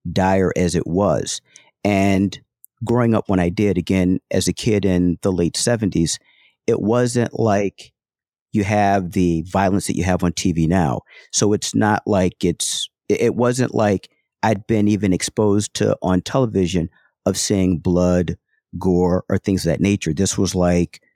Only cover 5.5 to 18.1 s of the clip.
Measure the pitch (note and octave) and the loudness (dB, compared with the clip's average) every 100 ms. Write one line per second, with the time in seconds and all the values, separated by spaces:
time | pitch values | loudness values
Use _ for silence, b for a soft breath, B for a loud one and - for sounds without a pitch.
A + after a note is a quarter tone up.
5.5 | - - A#2 G2+ E2 E2 - b b b | 0 -2 0 0 0 -2 -4 b b b
6.5 | b - A#2 G2+ A#2+ B2 A#2+ A#2 - A2+ | b -2 -2 0 0 0 0 -2 0 0
7.5 | G2+ G2 - - _ _ _ _ _ _ | 0 -2 -8 -20 _ _ _ _ _ _
8.5 | G#2+ G2 G#2 G2+ G2 F2 F#2+ F2 E2 F2 | -4 0 2 2 0 0 0 0 0 -2
9.5 | F#2+ G2 F#2+ - - F2 F2+ F2 - F#2+ | -2 0 0 -2 -2 0 0 -2 -2 -2
10.5 | E2 D#2+ F#2 D2+ A1+ _ B B - G#2 | 0 2 2 0 -2 _ B B -2 0
11.5 | G#2 - A2 G#2+ G#2+ - G2 F#2 - F2+ | 0 -2 0 2 0 0 0 0 0 -2
12.5 | D#2+ - - - _ - G#2 A#2 G#2 A#2+ | -2 -6 -6 -10 _ -4 0 0 2 0
13.5 | B2 B2 A2+ G#2 F#2+ - _ _ - G#2+ | 0 -2 2 2 0 -4 _ _ -4 -2
14.5 | G#2 - A2 G#2 G#2 G2+ F2 - - G#2+ | -2 0 0 2 2 0 0 -2 0 2
15.5 | G#2 G#2 - G#2+ - F#2 F#2 - C3+ B2 | 2 -2 -2 0 0 0 0 0 -2 0
16.5 | G2 F2 F2+ E2 b b b G2 F#2 - | 0 0 -2 -4 b b b -4 -2 -2
17.5 | G2+ F#2 E2 F#2 F2 F2+ | 0 0 0 0 2 2